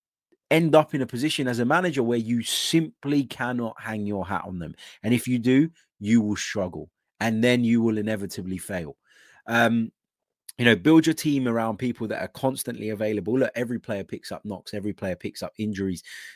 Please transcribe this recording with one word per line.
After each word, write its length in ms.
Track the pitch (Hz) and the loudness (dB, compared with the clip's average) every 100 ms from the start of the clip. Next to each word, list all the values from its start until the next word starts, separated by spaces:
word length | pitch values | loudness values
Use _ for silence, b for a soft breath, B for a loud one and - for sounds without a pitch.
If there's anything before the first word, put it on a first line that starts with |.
| _ _ _ _ - | _ _ _ _ 0
end 240 | 160 165 | 2 6
up 200 | 151 151 | 6 4
in 60 | 147 | 0
a 60 | 123 | -4
position 420 | 117 147 - 131 | -2 -2 -2 -2
as 120 | 120 | 0
a 40 | |
manager 380 | 120 160 180 135 | 2 2 0 0
where 160 | 117 120 | 0 0
you 240 | 113 120 | 0 -2
simply 840 | 117 - - 165 156 - 143 143 | -2 -4 2 2 0 -6 -2 0
cannot 500 | 127 - 123 123 117 - | 0 -4 -4 -2 -4 -6
hang 260 | 113 110 104 | -8 -6 -4
your 200 | 104 92 | -4 -4
hat 160 | 95 | -6
on 140 | - 92 | -6 -8
them. 160 | 80 - B B | -10 -12 B B
And 120 | 107 | 0
if 120 | 120 127 | 2 2
you 120 | 123 | 0
do, 320 | 120 131 160 b b - | 4 4 4 b b -8
you 220 | 104 117 | 2 4
will 160 | 104 101 | 4 -2
struggle, 540 | - 107 90 82 76 _ _ - | -4 -4 -4 -6 -14 _ _ -4
and 220 | 110 110 | -2 2
then 220 | 120 123 | 4 4
you 160 | 117 117 | 4 4
will 160 | 113 107 | 2 0
inevitably 600 | 104 107 98 - 92 92 | -2 -4 -6 -8 -8 -8
fail. 380 | - 95 78 - b b b b b | -6 -8 -8 -14 b b b b b
Um, 460 | 117 117 117 113 _ _ _ _ _ - - | 2 4 2 -2 _ _ _ _ _ -14 2
you 80 | 120 | 4
know, 100 | 107 | 6
build 300 | 85 160 160 | 6 6 6
your 80 | |
team 340 | 156 156 139 127 | 0 0 0 0
around 300 | 117 113 104 | 0 -2 -2
people 280 | 123 117 110 | -4 -4 -6
that 120 | 107 | -6
are 80 | 95 | -8
constantly 600 | - 135 135 - 120 107 | -2 -2 -2 -8 -8 -6
available. 480 | 104 107 107 95 127 | -4 -2 -2 0 0
Look, 140 | 123 | 0
every 240 | - 120 117 | -2 -4 -4
player 260 | - 104 | -4 -8
picks 260 | 95 - - | -6 -12 -12
up 140 | 87 | -12
knocks, 300 | 104 95 - | -10 -12 -10
every 180 | 104 101 | -8 -6
player 240 | 92 98 87 | -6 -6 -6
picks 260 | - - | -8 -10
up 120 | 92 - | -10 -6
injuries. 460 | 107 98 98 90 - B B | -6 -4 -4 -4 -10 B B